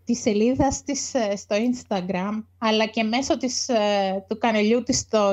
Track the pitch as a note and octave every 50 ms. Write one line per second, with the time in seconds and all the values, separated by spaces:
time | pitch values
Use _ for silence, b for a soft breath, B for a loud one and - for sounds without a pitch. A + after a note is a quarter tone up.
0 | _ - A#3+ - - A#3 G#3 G3+ G#3+ A#3+ C4 C4+ D4 C#4 C#4 - - - C#4+ -
1 | - - - C4 A3 G3+ G3+ G3 - - G#3+ G#3 A#3 B3 B3 B3 - - G#3+ F#3+
2 | F3 F#3 F#3 F3+ F#3 G#3 A3 G#3+ G#3+ - _ _ A3+ A3 A3 G#3+ A3 A3 - A#3
3 | A3 G#3+ A#3 B3+ C4+ - E4 A#3 - B3 B3 - - - B3 A3 G#3 G#3 G3+ G3+
4 | G3 F#3+ F#3+ G3 F#3+ - A3 - - A#3 A3 G#3+ G#3 G#3+ A#3 B3 A#3+ - B3 -
5 | - - - G#3+ G3+ G3